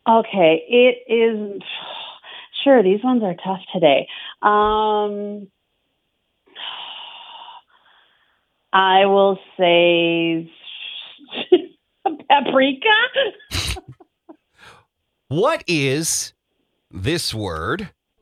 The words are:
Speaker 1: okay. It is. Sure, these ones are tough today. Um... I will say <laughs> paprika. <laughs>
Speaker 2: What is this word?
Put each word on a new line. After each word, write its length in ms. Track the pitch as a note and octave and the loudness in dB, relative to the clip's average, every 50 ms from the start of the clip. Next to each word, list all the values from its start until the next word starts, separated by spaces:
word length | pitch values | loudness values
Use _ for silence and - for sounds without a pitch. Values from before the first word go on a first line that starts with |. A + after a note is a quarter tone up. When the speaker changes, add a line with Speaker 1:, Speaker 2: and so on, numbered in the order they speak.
| - - | -2 2
Speaker 1:
okay. 560 | A3+ A3+ A3 - - G3+ F3 D#3+ D#3+ E3 - - | 2 2 2 0 0 2 2 4 2 2 -2 0
It 440 | A#3+ B3 B3 B3+ A#3+ A#3+ - - | 2 4 4 4 2 -2 -6 -4
is. 500 | A3+ A#3 A3+ A3+ A3+ G#3+ G#3+ G3+ G3 F#3+ F#3 - - - - - - - - - - - - - - - - - - - - | -2 0 0 0 0 -2 -8 -10 -12 -12 -14 -14 -16 -16 -14 -16 -16 -16 -16 -18 -20 -20 -20 -20 -20 -20 -20 -16 -10 -2 2
Sure, 180 | C#4 C4+ B3 | 4 6 6
these 220 | G3+ F#3 F#3+ G#3+ A3+ | 6 4 2 0 0
ones 180 | B3+ B3+ A#3+ A3 | 0 0 0 0
are 120 | F#3+ E3+ - - | -2 -6 -6 -6
tough 160 | F#3 F#3+ F#3 - - - | -8 -8 -8 -8 -8 -2
today. 340 | F#3+ E3+ D3+ C#3 C3+ - - - - - - - - | 2 4 4 4 4 0 -4 -12 -18 -18 -18 -10 -2
Um... 1040 | - G#3 G#3 G#3 G#3 G#3+ G#3+ G#3+ G#3+ G#3+ G#3+ G#3 G#3 G#3 G#3 G3+ G#3 G3+ G#3 G#3 G3+ F#3+ _ _ _ _ _ _ _ _ _ _ _ _ _ _ _ _ _ _ _ _ - - - - - - - - - - - - - - - - - - - - - - _ _ _ _ _ _ _ _ _ _ _ _ _ _ _ _ _ _ _ _ _ - | 0 2 2 2 2 2 0 0 0 0 0 -2 -2 -4 -6 -6 -8 -10 -10 -12 -14 -18 _ _ _ _ _ _ _ _ _ _ _ _ _ _ _ _ _ _ _ _ -20 -18 -16 -16 -14 -16 -16 -18 -18 -20 -20 -20 -20 -20 -20 -20 -20 -20 -20 -20 -20 -20 _ _ _ _ _ _ _ _ _ _ _ _ _ _ _ _ _ _ _ _ _ -2
I 340 | - F#3+ F#3+ F#3+ F#3 F#3+ G3 | 0 2 2 4 4 4 4
will 320 | G3 G3 G3 G3 G3 G3 F#3 - - _ - | 4 4 4 4 4 2 -2 -6 -12 _ 0
say 920 | F#3 F3 E3+ E3+ F3 F3 E3+ E3+ E3+ E3+ E3 E3 E3 E3 E3 E3 E3 E3 - - - - - - - - - - - - - - D4 - - - - - | 2 4 4 4 4 4 4 2 2 0 0 0 -2 -2 -2 -4 -6 -10 -18 -20 -20 -20 -18 -18 -16 -16 -16 -16 -18 -20 -20 -20 -20 -16 -14 -8 0 2
<laughs> 800 | - D#4+ - - _ _ _ _ _ _ - - D#4+ - - - | 2 2 2 -2 _ _ _ _ _ _ -6 -6 -6 -6 0 2
paprika. 600 | C#4+ C#4+ B3+ - - C4+ C4 C#4 C4+ C4 - A4 G#4+ G#4+ A#4 C5 B4+ C5 C#5 G#4+ - - - - | 2 2 2 0 0 2 2 0 0 -2 0 2 2 2 0 -2 -2 -4 -4 -4 -6 -12 -16 -12
<laughs> 300 | - - - - - F#4+ - - C3 _ _ _ _ _ _ - D4+ _ _ _ _ _ - - - _ _ _ _ _ _ _ _ _ _ - | -10 -8 -8 -8 -10 -10 -12 -20 -20 _ _ _ _ _ _ -20 -20 _ _ _ _ _ -20 -20 -20 _ _ _ _ _ _ _ _ _ _ -6
Speaker 2:
What 340 | B2+ D#3+ G#3+ D4 E4 D#4 - | -2 0 0 0 0 -2 -4
is 680 | - F3 D#3 C#3 C3+ C3 D3+ E3 - - - - - _ _ _ _ _ _ _ _ _ _ _ _ | -4 -4 -2 0 -2 -2 -2 -2 -4 -4 -6 -6 -10 _ _ _ _ _ _ _ _ _ _ _ _
this 420 | - F#2 F#2 A#2+ E3 E3+ - - - | -14 -8 -6 -4 -4 -4 -6 -6 -8
word? 560 | A2 G#2+ F#2+ E2 D#2 E2 G2+ C#3 F#3 G#3+ D#3 _ _ _ _ _ _ | -6 -6 -6 -6 -6 -6 -6 -6 -6 -8 -12 _ _ _ _ _ _